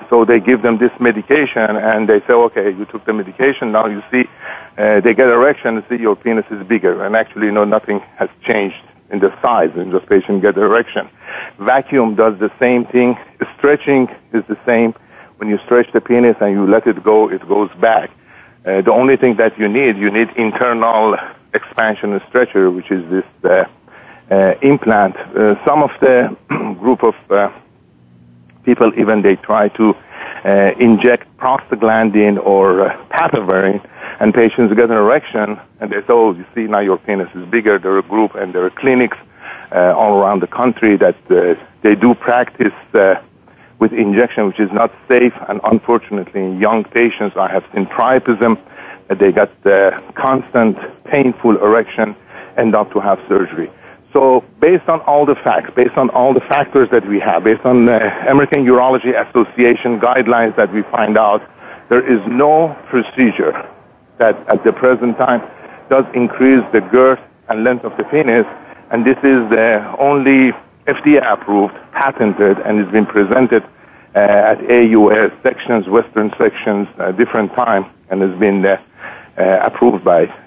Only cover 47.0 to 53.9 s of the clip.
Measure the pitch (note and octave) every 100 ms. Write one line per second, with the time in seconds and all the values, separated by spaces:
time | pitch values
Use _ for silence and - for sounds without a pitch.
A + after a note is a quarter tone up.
47 | A#2 - G#2 F#2+ F#2 F#2 - G#2 F#2+ -
48 | A#2+ C3 - G#2+ A#2 G#2+ - - - -
49 | - F#2+ G2 F2+ G#2 _ G2 G2 G2 -
50 | - - C3 C3+ - B2+ A2 F#2+ - -
51 | - D3 C3 A2+ A#2 G2 G#2 A2+ G#2+ -
52 | G#2+ G#2 _ - - - A2+ G#2+ G2+ G#2
53 | G2 F#2+ - G2 F2+ E2 D#2+ - -